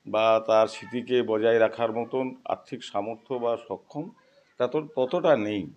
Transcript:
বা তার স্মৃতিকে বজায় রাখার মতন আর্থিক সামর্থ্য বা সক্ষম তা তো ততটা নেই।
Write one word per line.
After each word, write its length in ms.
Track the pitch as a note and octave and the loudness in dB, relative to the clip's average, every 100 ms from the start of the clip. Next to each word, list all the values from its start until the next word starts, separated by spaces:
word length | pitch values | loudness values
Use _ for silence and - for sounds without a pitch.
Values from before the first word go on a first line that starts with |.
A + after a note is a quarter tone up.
| G#2+ | -4
বা 360 | G#2+ A2+ A2+ A2+ | 2 4 4 4
তার 200 | A2 G#2+ | 4 4
স্মৃতিকে 560 | - G2+ B2 A#2+ B2 | -2 -8 -8 0 0
বজায় 360 | A2 A2 A2+ A#2 | 2 2 4 4
রাখার 320 | A2 A#2 A2+ | 4 2 -4
মতন 440 | A2+ A2+ C3 C3 B2+ - | -2 -4 -4 -6 -8 -8
আর্থিক 380 | - - A#2+ | -8 -8 -14
সামর্থ্য 500 | - G2+ G#2+ A2 - | -8 -6 -6 -10 -10
বা 240 | B2 A#2 A2+ - | -4 -4 -4 -6
সক্ষম 420 | F#2 _ D3 F#3 _ _ _ _ - | -12 _ -12 -12 _ _ _ _ -4
তা 100 | B2+ | -2
তো 200 | D3+ D3+ C3 | -2 -6 -4
ততটা 420 | B2+ F3+ E3+ B2+ | -2 0 2 2
নেই। 300 | G#2 G#2 - | 2 -4 -6